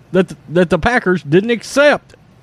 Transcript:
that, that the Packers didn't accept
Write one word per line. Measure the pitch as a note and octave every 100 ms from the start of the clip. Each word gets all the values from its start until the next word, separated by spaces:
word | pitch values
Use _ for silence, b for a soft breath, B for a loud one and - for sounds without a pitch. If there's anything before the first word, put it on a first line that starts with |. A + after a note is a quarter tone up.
| _
that, | F3+ F3+ - -
that | D#3+ F3
the | F3
Packers | A3+ A#3+ F#3 F3+
didn't | C#3+ E3 A3
accept | A#3 - C4+ D4 A3+ - - _ _